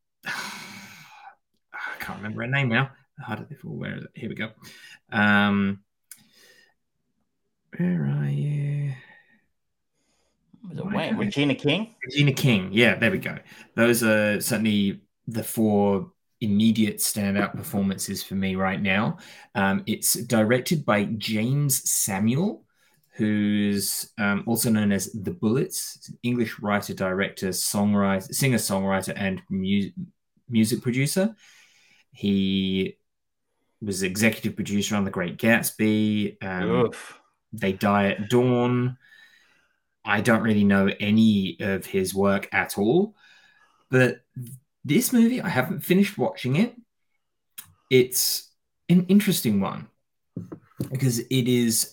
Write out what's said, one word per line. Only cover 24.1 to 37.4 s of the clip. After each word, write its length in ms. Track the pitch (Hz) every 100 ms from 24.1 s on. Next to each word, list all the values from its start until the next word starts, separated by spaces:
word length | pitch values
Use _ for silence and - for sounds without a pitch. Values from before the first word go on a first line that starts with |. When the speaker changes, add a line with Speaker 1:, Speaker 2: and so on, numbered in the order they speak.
| -
Speaker 1:
um, 240 | 101 98 -
also 220 | - 120
known 240 | 107 104
as 180 | 98 -
The 180 | 107 92
Bullets, 760 | 87 107 131 - - - - -
an 80 | -
English 360 | 120 120 - -
writer, 320 | 104 101 -
director, 560 | - 185 180 98 - 98
songwriter, 840 | 90 - 104 104 101 98 95 -
singer-songwriter, 800 | - 135 117 - 98 98 95 - -
and 240 | 98 92 -
mu-, 420 | 190 190 202 185 185 - _ _ _ -
music 320 | 113 110 117
producer. 520 | 127 127 147 190 208 - - - _ _ _ _ _
He 840 | - 101 98 95 98 95 95 95 - _ _ _ _ _ _ _ _
was 200 | 104 92
executive 540 | 92 92 113 - 110 -
producer 400 | 98 101 98 104
on 80 |
The 60 | 95
Great 260 | 95 87 -
Gatsby. 1080 | 110 113 - - 107 107 107 107 101 -
Um, 440 | 98 92 90 123 113
Speaker 2:
Oof. 340 | - - - _ _